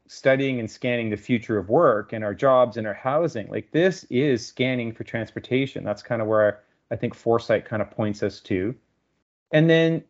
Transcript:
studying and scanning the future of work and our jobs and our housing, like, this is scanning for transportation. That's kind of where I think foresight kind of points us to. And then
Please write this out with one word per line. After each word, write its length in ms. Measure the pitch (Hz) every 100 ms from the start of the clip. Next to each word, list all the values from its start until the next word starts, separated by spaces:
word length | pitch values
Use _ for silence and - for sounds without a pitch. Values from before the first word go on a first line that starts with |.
| _
studying 500 | - 139 135 135 127
and 100 | 110
scanning 400 | - 127 120 113
the 60 | 107
future 420 | - 120 120 107
of 100 | 95
work 440 | 135 160 107 107
and 120 | 113
our 100 | 107
jobs 420 | 101 139 127 120 117
and 100 | 107
our 80 |
housing, 540 | 101 131 147 170 117 95
like, 220 | 107 -
this 320 | 151 185 - -
is 360 | 123 147 120 -
scanning 460 | - 131 127 117
for 120 | 113
transportation. 800 | - 117 107 - - 127 135 -
That's 180 | 104 104
kind 200 | - 117
of 60 | 107
where 340 | 107 107 - _ _ _
I 60 | 110
think 180 | 120
foresight 500 | - - 117 - 107
kind 180 | - -
of 80 | -
points 320 | - 107 101
us 180 | 104 -
to. 340 | - 95 101 131 _ _ _ _ _ _ _
And 180 | 156 165
then 320 | 165 165 165 -